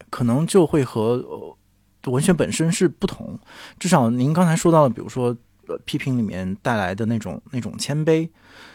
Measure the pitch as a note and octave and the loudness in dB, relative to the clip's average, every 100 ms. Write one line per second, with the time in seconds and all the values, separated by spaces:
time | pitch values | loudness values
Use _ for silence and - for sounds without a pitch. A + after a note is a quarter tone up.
0 | - - A#2+ B2+ E3 G3 D#3 D#3+ B2+ A#2 | -14 -4 0 0 2 4 4 2 0 -2
1 | A2 B2 - - E2 - _ _ _ _ | 0 -2 -4 -14 -14 -20 _ _ _ _
2 | - B2+ D3 D#3+ F#2+ G#2+ E3 F#3+ F3+ - | -2 0 2 2 0 0 0 2 0 0
3 | G3 - - - - - - - F3 F3 | -6 -6 -12 -14 -18 -20 -20 -8 2 4
4 | A2+ B2 C3 D#3+ F3 D#3+ F3 E3 C#3 A2+ | 4 2 2 2 2 4 4 6 4 2
5 | - C3 B2 A#2+ _ _ - - - C#3+ | -8 -4 -2 -4 _ _ -12 -12 -6 -6
6 | C#3 B2+ G#2 F2+ F#2 G2 C3 A2+ F2+ G2 | -2 -2 -2 -4 -6 -4 -2 -2 -2 -2
7 | A2 A#2 G2+ C#2+ - B2+ F#3+ - - D3 | -2 -2 -4 -12 -8 -8 -8 -8 -4 -2
8 | D#3 D#3+ E3 - _ - - | 2 0 0 -10 _ -20 -20